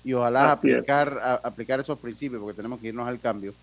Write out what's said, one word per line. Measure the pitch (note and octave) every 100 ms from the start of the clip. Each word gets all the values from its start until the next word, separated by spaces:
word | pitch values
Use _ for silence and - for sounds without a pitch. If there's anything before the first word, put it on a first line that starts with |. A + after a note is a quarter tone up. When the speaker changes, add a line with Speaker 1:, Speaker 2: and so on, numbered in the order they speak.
Speaker 1:
y | C3
ojalá | B2+ A#2+ B2 D3
Speaker 2:
Así | C#3+ C#3+
es. | B2
Speaker 1:
aplicar, | B2+ C#3+ C#3+ C3+
a, | B2+
aplicar | B2 B2 G#2+ A#2 C3
esos | C#3 D3
principios, | A#2+ G#2+ C#3+ B2
porque | G#2 G#2
tenemos | G#2+ A#2+
que | A2
irnos | A2+ A#2+
al | B2
cambio, | A#2+ G#2 G2 A2